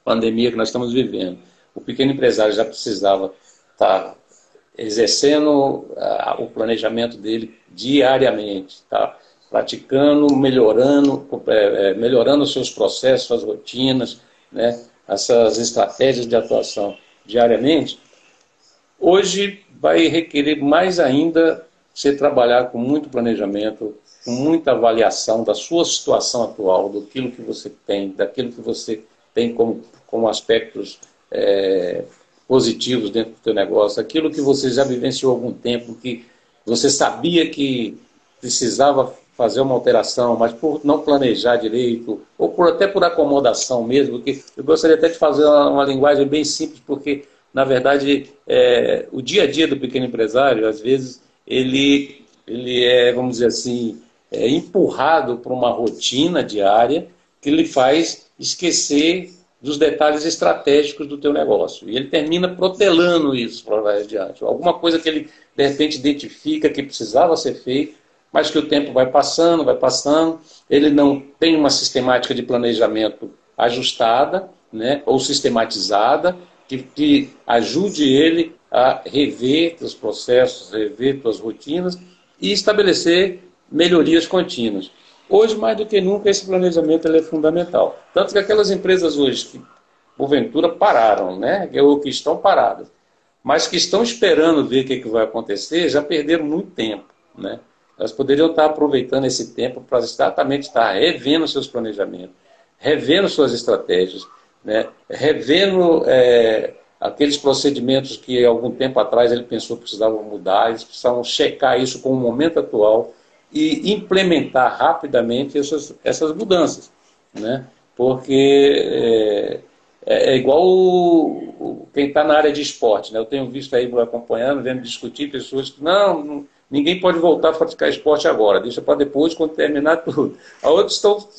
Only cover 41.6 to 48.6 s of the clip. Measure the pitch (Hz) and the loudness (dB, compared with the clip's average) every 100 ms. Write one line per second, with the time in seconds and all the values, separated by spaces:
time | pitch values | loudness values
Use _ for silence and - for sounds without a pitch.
41.6 | 110 117 123 113 - 101 - - - - | 0 -2 -2 -4 -6 -10 -10 -4 -4 2
42.6 | 170 - 196 196 175 160 143 139 123 104 | 2 2 0 2 0 2 2 2 2 0
43.6 | - 123 113 135 123 120 135 135 - - | -2 -4 0 0 0 -4 -6 -8 -10 -8
44.6 | 139 156 165 160 165 - 156 139 147 147 | 0 2 4 4 2 2 0 4 6 6
45.6 | 143 139 139 135 143 139 139 151 147 - | 4 2 0 2 2 4 2 0 -2 -6
46.6 | 156 - - 139 147 143 - _ _ 135 | -8 -10 -10 -8 -6 -8 -10 _ _ -2
47.6 | 135 127 131 143 139 143 - _ - 127 | 0 2 2 0 2 -2 -2 _ 0 4